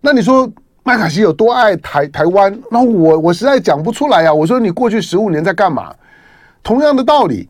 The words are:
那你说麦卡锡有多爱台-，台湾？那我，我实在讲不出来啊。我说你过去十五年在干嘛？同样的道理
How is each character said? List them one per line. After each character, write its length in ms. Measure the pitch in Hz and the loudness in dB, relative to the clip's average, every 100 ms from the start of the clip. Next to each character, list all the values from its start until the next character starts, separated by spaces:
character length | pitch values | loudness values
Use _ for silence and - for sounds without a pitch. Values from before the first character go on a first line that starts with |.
那 100 | 277 | 2
你 100 | 277 | 0
说 300 | 196 262 254 - _ _ | 2 2 0 -8 _ _
麦 140 | - 247 | -4 -2
卡 100 | 165 | -2
锡 140 | 156 | 0
有 100 | 208 | 0
多 200 | 151 220 | 2 0
爱 240 | 240 226 180 | 2 2 0
台-， 300 | - 147 147 | -4 -4 -4
台 160 | 143 156 | -2 0
湾？ 340 | 190 196 208 - | 2 2 0 -4
那 120 | 233 | 0
我， 360 | 254 214 160 160 | 2 2 2 4
我 140 | 160 | 0
实 120 | 175 247 | 0 0
在 140 | 269 | 0
讲 220 | - 147 | 0 -2
不 100 | 165 | -4
出 160 | 226 294 | -4 0
来 180 | 190 165 | 2 2
啊。 80 | |
我 120 | 156 160 | 2 0
说 140 | 254 | 0
你 120 | 220 | -2
过 180 | 170 247 | -2 -2
去 120 | 214 | -2
十 160 | 170 175 | -2 -4
五 120 | 214 | -2
年 140 | 151 | -2
在 100 | 165 | -4
干 180 | 180 196 | 0 -2
嘛？ 220 | 131 85 - _ _ _ _ _ _ | -2 -10 -20 _ _ _ _ _ _
同 180 | - 233 | -4 0
样 140 | 294 269 | 0 0
的 80 | |
道 220 | 247 302 202 | 2 2 0
理 220 | 107 - | -4 -10